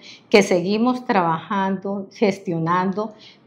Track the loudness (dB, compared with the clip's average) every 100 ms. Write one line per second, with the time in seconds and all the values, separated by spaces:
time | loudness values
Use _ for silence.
0 | -20 -20 4 4 6 2 0 0 0 -2
1 | 0 0 2 -2 -4 -4 -2 -4 -6 -8
2 | -10 -2 0 0 -4 -4 0 0 -2 -4
3 | -8 -10 -20 -20